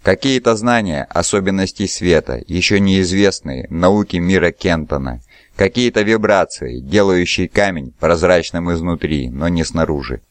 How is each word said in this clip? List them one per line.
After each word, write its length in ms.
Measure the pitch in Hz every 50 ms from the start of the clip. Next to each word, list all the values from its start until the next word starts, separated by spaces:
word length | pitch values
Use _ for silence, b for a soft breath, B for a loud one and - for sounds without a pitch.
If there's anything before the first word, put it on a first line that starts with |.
Какие-то 540 | _ 98 95 - - 135 131 127 - 117 113
знания 500 | 104 110 120 120 117 104 92 76 69 65 -
особенностей 760 | - 85 90 - - 101 95 98 98 95 95 90 - - 98
света, 560 | 92 - - - 90 85 78 - - 65 60 -
ещё 320 | - 82 90 87 - 104 98
неизвестные 880 | 101 95 95 95 92 85 92 98 101 98 95 - _ 73 65 64 - -
науке 500 | 76 82 87 92 101 104 101 - - 87
мира 320 | 87 90 95 90 82 85
Кентона. 680 | 82 _ - 92 85 82 76 69 76 71 67 64 62 60 b b b b b b b
Какие-то 440 | - 98 95 - 117 123 120 - 110
вибрации, 800 | 104 104 110 110 104 101 101 95 85 - - - 69 62 60 64
делающие 680 | 64 67 85 104 101 98 92 90 90 - - - 92 87
камень 440 | - 104 101 98 92 85 69 62 - _
прозрачным 720 | - 80 85 82 82 87 90 85 80 - - 85 85 87
изнутри, 560 | 85 82 82 87 85 80 - 80 78 71 64 64
но 200 | 60 67 78 85
не 140 | 87 82
снаружи. 600 | 80 - - 82 80 78 78 71 67 64 64 58 _ _